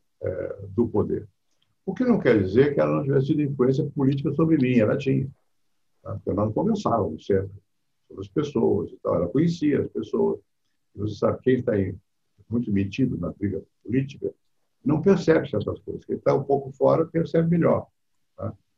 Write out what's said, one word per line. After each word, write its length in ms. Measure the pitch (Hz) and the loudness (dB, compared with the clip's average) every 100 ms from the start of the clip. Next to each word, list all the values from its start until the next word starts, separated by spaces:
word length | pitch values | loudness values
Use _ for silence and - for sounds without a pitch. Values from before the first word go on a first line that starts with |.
| _ _ | _ _
é, 340 | - - - - 98 | -8 -6 -8 -10 -6
do 180 | 98 - | -2 0
poder. 400 | 101 - - - _ _ _ _ _ 196 | 0 -2 -4 -6 _ _ _ _ _ -8
O 80 | |
que 100 | 190 | -2
não 160 | 247 208 | 2 2
quer 220 | 127 107 | 4 2
dizer 320 | 92 113 147 | 4 4 4
que 60 | 156 | 2
ela 160 | 151 151 | 0 0
não 80 | |
tivesse 240 | 135 135 139 | 0 0 2
tido 160 | 151 | 0
influência 440 | 139 139 127 135 147 139 | 0 2 2 2 -2 0
política 380 | 135 139 147 | 0 2 -2
sobre 240 | 139 160 151 | 0 2 2
mim, 220 | 127 120 | 4 2
ela 180 | 107 - | 2 0
tinha. 320 | 135 135 135 - _ _ _ _ _ _ | 0 0 -2 -10 _ _ _ _ _ _
Tá? 120 | 104 104 | -12 -8
Porque 180 | - | -4
nós 180 | 92 107 | -2 -2
conversávamos 720 | 110 196 214 123 113 85 80 | 0 0 0 0 0 -2 -6
sempre 280 | - 98 98 - _ _ _ _ _ | -2 0 -2 -10 _ _ _ _ _
sobre 140 | - | -16
as 60 | 98 | -6
pessoas 640 | 156 143 117 113 82 80 | -4 -2 0 2 0 -4
e 60 | - | -8
tal, 180 | - 87 | -4 -2
ela 120 | 80 | 0
conhecia 540 | 135 170 - 151 127 | 0 0 0 0 0
as 100 | - | -2
pessoas. 480 | 117 113 117 117 - _ _ _ _ _ 95 | -6 -4 -2 -2 -2 _ _ _ _ _ -8
E 40 | |
você 160 | 107 101 | -8 -2
sabe, 260 | 107 - | -2 0
quem 160 | 127 127 | 0 2
está 140 | 120 | 2
aí 220 | 101 92 92 _ _ _ _ - | 0 -2 -6 _ _ _ _ -4
muito 220 | 120 117 | -4 0
metido 460 | 98 95 - 131 - | 0 0 -2 -2 -2
na 100 | - | -6
briga 320 | - 101 85 - _ | -4 -4 -6 -10 _
política 500 | 98 127 135 - - - _ _ _ _ | -4 -2 -2 -6 -10 -10 _ _ _ _
não 160 | 139 151 | -2 2
percebe 480 | 190 180 - 160 - | 4 4 4 2 0
certas 320 | 104 - - | -4 -4 -6
coisas. 240 | - - - | -10 -12 -8
Quem 120 | 117 | -2
tá 160 | 139 | 0
um 100 | 139 | 0
pouco 280 | 139 135 135 | 0 -2 -2
fora 340 | - 135 147 165 | 0 2 4 2
percebe 440 | 165 - 165 165 | -2 0 2 2
melhor, 380 | 170 135 107 - _ _ _ _ - | 4 4 2 -2 _ _ _ _ -10
tá? 180 | 98 - _ | -10 -10 _